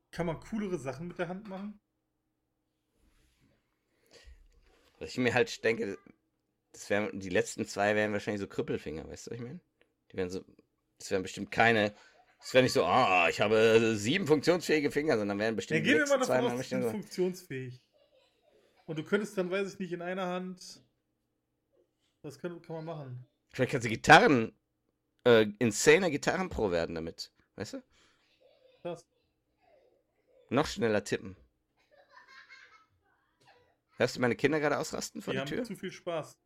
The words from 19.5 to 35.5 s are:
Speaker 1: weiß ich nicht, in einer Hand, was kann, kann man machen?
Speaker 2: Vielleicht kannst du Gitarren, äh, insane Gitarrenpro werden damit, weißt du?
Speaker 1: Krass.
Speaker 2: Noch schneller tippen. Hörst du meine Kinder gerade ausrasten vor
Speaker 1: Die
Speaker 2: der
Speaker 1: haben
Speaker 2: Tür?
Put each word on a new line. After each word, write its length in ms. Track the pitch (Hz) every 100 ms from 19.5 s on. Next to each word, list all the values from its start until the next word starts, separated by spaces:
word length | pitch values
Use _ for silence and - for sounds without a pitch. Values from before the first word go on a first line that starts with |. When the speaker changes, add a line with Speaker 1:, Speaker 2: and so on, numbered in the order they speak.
Speaker 1:
weiß 240 | 190 196
ich 40 | -
nicht, 120 | 185
in 80 | 175
einer 280 | 175 185 185
Hand, 540 | 180 185 180 - - _ _ _ _ _ _ _ _ _ _ _ _ _ _
was 160 | 156 -
kann, 240 | 180 170
kann 140 | - 160
man 80 |
machen? 440 | 160 156 135 123 127 _ _
Speaker 2:
Vielleicht 220 | - 127
kannst 120 | 135
du 60 | 113
Gitarren, 680 | 110 - 160 240 135 110 - _ _ _ _ _ _
äh, 220 | 123 117 110 104
insane 520 | 120 104 - 160 190
Gitarrenpro 600 | 139 - 143 185 - 107
werden 240 | 85 82
damit, 380 | 82 82 - - _ _ -
weißt 180 | 101
du? 80 | 269 - _ _ _ _ _ _ _ _ _
Speaker 1:
Krass. 220 | 175 170 - _ _ _ _ _ _ _ _ _ _ _ _ _ -
Speaker 2:
Noch 180 | 123 127
schneller 380 | - 117 104
tippen. 320 | - - 95 95 _ _ _ _ _ _ _ 988 - 1077 - - - - _ _ 784 _ _ _ _ _ _ _ _ -
Hörst 200 | 117 -
du 40 |
meine 160 | 123 113
Kinder 240 | 139 156
gerade 180 | 147 127
ausrasten 440 | - - - -
vor 100 | -
Speaker 1:
Die 40 | 131
Speaker 2:
der 100 |
Speaker 1:
haben 20 |
Speaker 2:
Tür? 160 | 139